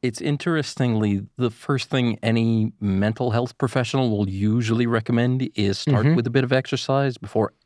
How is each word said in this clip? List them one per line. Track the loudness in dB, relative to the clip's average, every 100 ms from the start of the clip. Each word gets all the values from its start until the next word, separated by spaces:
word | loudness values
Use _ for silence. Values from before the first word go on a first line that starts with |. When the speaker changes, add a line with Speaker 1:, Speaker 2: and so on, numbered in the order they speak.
Speaker 1:
It's | -4 -4
interestingly | -4 -2 0 -2 -2 0 0 2 2 0 -4 -4
the | -4
first | -4 -4 -2 0
thing | 0 0 0
any | 0 2 2 2 0 -2
mental | 0 2 0 0 0
health | 0 -2 -2
professional | -2 0 0 0 0
will | 0 -2
usually | 0 0 0 0 0 2
recommend | 0 0 0 2 0 -4
is | -2 0 0
start | 2 2
Speaker 2:
Mm-hmm. | 4 2
Speaker 1:
with | 0
a |
bit | -2
of | 0
exercise | 0 0 -6 -2 0 0 -4
before | -6 -2 -2 _